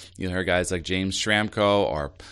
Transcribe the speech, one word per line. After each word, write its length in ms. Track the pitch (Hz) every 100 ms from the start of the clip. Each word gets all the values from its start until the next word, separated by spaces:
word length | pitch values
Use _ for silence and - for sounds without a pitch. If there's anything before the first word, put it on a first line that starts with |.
| - -
You'll 160 | 92
hear 140 | 90 90
guys 260 | 90 90
like 120 | 90
James 360 | 78 92 95 92
Schramko 680 | - 107 107 - 104 101 73
or 280 | 76 71 - -